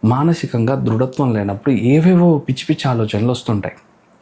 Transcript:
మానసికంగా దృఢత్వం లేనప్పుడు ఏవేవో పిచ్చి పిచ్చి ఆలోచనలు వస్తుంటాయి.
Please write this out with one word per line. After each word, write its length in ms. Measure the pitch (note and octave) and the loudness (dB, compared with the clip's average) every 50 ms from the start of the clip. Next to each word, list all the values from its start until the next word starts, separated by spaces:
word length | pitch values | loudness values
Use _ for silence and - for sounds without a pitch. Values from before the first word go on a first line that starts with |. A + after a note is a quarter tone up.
| - | 2
మానసికంగా 680 | A2 A#2+ C3 D3 E3 E3 D#3+ - C3+ - A#2+ A2+ A2+ C3+ | 2 2 2 2 0 0 0 -4 -6 -2 -2 0 0 0
దృఢత్వం 580 | C3 B2+ A#2+ A2 A2+ B2+ B2+ - - C#3+ C3 A#2 | 0 0 -2 0 0 -2 -2 -2 -2 -2 0 0
లేనప్పుడు 420 | G#2+ G2+ G2+ G2+ G2 - D3 C3+ | 0 -2 -2 -4 -4 -2 -2 -2
ఏవేవో 600 | G#2+ G2+ A#2+ C3+ D#3 D#3+ F3+ F#3 F3 F3 F3 E3 D3 | 0 2 2 2 4 4 4 4 4 4 4 2 2
పిచ్చి 280 | C#3 - C3+ - - - | 0 -4 -6 -6 -2 -4
పిచ్చి 220 | D#3 D3+ - C#3 | -4 -2 -2 -2
ఆలోచనలు 400 | B2+ A#2 A2+ G#2 - G2+ G#2+ A#2+ | 0 0 -2 -2 -2 -2 0 0
వస్తుంటాయి. 440 | B2 A#2+ - - A2+ G2+ F#2+ - - - _ _ _ _ _ _ - _ | -2 -2 -4 -4 -4 -4 -4 -6 -12 -14 _ _ _ _ _ _ -20 _